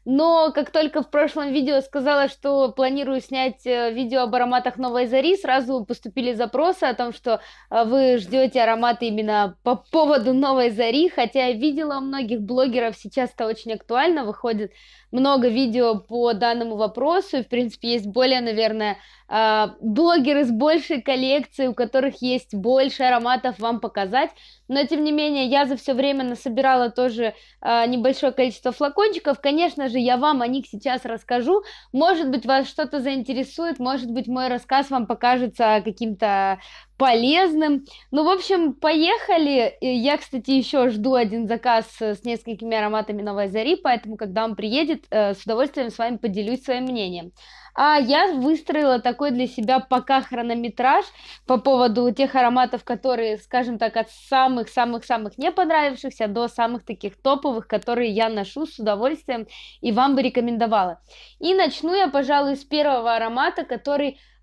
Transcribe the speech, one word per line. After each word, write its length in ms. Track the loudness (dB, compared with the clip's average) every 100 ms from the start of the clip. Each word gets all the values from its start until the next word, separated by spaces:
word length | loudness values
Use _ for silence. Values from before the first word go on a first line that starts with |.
но 480 | -2 2 4 4 4
как 200 | 0 -2
только 320 | 0 0 -2
в 80 | -2
прошлом 420 | 0 0 -2 -2
видео 260 | -2 0 0
сказала, 460 | -2 -4 0 2 0
что 440 | -2 -2 2 0
планирую 500 | 0 -2 0 -4 -4
снять, 460 | -4 -4 -4 -4 -4
э, 240 | -2 -2
видео 300 | -2 -2 0
об 120 | 0
ароматах 440 | 0 0 0 -2 -4
Новой 280 | -4 -2 0
Зари, 320 | 2 2 0
сразу 480 | 2 0 0 -4 -4
поступили 480 | -10 -8 -4 -4
запросы 520 | -2 -2 0 0 2 -2
о 100 | -2
том, 180 | -6
что, 260 | -6 -2 -2 -4 -20 _
э, 140 | 0
вы 340 | 2 4 4 2
ждёте 460 | 2 2 2 4
ароматы 460 | 2 2 0 0 -2
именно 480 | -2 0 0 0 -2
по 140 | -2 -2
поводу 580 | 0 2 4 4 4
Новой 380 | 2 2 2 2
Зари, 360 | 0 0 2 2
хотя 380 | 2 0 0 0
я 80 |
видела 440 | 0 -2 -2 -4 -4
у 20 |
многих 400 | -6 -6 -4 -4
блогеров, 560 | -2 0 0 0 -2 -6
сейчас 320 | -8 -4 -4 -4
это 100 | -6
очень 280 | -6 -8
актуально, 520 | -10 -2 0 2 0 -2
выходит 460 | -6 -4 -4 -6 -12 -20 -20 _
много 380 | 0 2 4 2
видео 500 | 2 0 2 0 0
по 340 | -4 -2 0
данному 440 | 0 0 0 -4 -2
вопросу, 600 | -4 0 0 0 0 -4
и, 60 |
в 40 | -2
принципе, 420 | -2 -2 -6 -4
есть 180 | -4 -2
более, 340 | 0 2 2
наверное, 560 | 0 0 0 0 -2 -4 -12 -20 -4
э, 400 | 0 2 2 0 -2
блогеры 640 | -4 2 4 4 4 2 2
с 60 |
большей 500 | 2 2 2 0 -4
коллекцией, 680 | -2 0 2 0 -2 -4 -4
у 40 | -2
которых 480 | -2 0 -2 -2
есть 320 | -4 -4 -4 -4
больше 480 | 2 2 2 0
ароматов 560 | 2 2 2 0 -2 -4
вам 200 | -4 -4
показать. 520 | -6 -6 -2 0 -2 -4 -20 -20 -4
Но, 160 | -2
тем 200 | 0 0
не 80 | 0
менее, 340 | 0 0 0 2
я 200 | 2 2
за 120 | -2
всё 160 | -2
время 300 | 0 0 0
насобирала 680 | -4 -6 -6 0 2 2 2
тоже, 420 | 0 -2 -2 -4 -6 -18 _
э, 260 | -2 0 0
небольшое 440 | 0 0 2 0
количество 400 | 0 -2 -2 -8
флакончиков. 680 | -2 -2 2 0 0 -4 -2
Конечно 500 | 0 0 0 -2 -4
же, 80 | 0
я 200 | 0 2
вам 240 | 2 2
о 60 | 0
них 180 | -4 -8
сейчас 380 | -8 -6 -4 -6
расскажу. 580 | -10 -4 -2 2 0 0 -14 _
Может 380 | 2 2 2 0
быть, 160 | -2 0
вас 220 | 0 0
что-то 320 | -4 -4 -4
заинтересует, 800 | -4 -4 -4 -6 -6 -6 -6 -4
может 320 | -4 -4 -4
быть, 160 | -6 -4
мой 200 | -4 -2
рассказ 440 | -4 0 0 0
вам 160 | -2 -2
покажется 720 | 0 2 2 0 0 2 2
каким-то 760 | 0 -6 -6 -2 0 2 0 -2 -8 -20 -20 0
полезным. 880 | 2 4 4 4 4 2 2 0 -4 -20 _
Ну, 140 | 0 2
в 40 |
общем, 440 | 2 2 0 0
поехали. 1040 | 0 0 2 2 0 2 2 4 2 0 -2
И 60 | -2
я, 300 | 0 0 -2
кстати, 340 | -4 -8 0
ещё 380 | 0 2 2 2
жду 260 | 0 0 2
один 320 | 0 -2 -4
заказ, 380 | -2 2 0 0 -6
э, 120 | -6
с 100 | -4
несколькими 520 | -6 -8 -8 -10 -4 -2
ароматами 440 | -2 -2 -4 -6
Новой 260 | -6 -4 -4
Зари, 280 | -2 -2 -2
поэтому, 420 | 0 -2 -4 -10
когда 260 | -6 -4
он 120 | -4 -4
приедет, 500 | -2 -2 -2 -4 -2
э, 240 | 0 0
с 100 | -2
удовольствием 460 | -4 -2 -2 -2 -6
с 80 | -4
вами 200 | -6 -4
поделюсь 460 | -4 -4 -4 -6
своим 200 | -4 -4
мнением. 480 | -4 -4 -6 -8 -14 -20 -20 -20 -12 0
А 220 | 2 4
я 360 | 4 2 2
выстроила 680 | 2 0 0 -2 0 2 2
такой 320 | 0 -2 -2
для 160 | -2 -4
себя 320 | -4 0 0
пока 420 | 2 -2 2 0
хронометраж 840 | 0 -6 -4 -4 -6 0 2 2 0 -10 -20 -18 -2
по 100 | 0
поводу 540 | 4 4 4 4 0
тех 240 | 2 0 4
ароматов, 480 | 4 4 0 -2
которые, 540 | -6 -4 -2 -2 -2 -4
скажем 400 | -4 -2 -2 -2
так, 180 | -2 -2
от 140 | -6
самых-самых-самых 1300 | -10 -2 2 2 0 -2 -2 -2 -4 -4 -4 -4 -4
не 140 | -2
понравившихся 760 | 0 2 2 0 -4 -10 -6 -4
до 220 | -2 -4
самых 340 | -2 -2 -2
таких 320 | -10 -10 -10 -4
топовых, 460 | 0 0 0 -4 -4
которые 440 | -4 -2 -2 -2
я 160 | 0 0
ношу 380 | -2 -8 -8 -10
с 140 | -4
удовольствием 680 | -2 0 -2 -4 -6 -8 -8 -18 -20 -6
и 140 | -2
вам 220 | 2 2 2
бы 60 |
рекомендовала. 800 | 0 0 -2 -2 0 0 0 -4 _ -20 -20 _
И 140 | 0
начну 420 | 2 0 -2 -2 0
я, 140 | 2
пожалуй, 480 | 0 0 0 0 -4
с 80 | -4
первого 500 | 0 2 2 0 -2
аромата, 480 | -2 0 -2 -2
который, 560 | -6 -6 -2 -2 -2 -6 _ _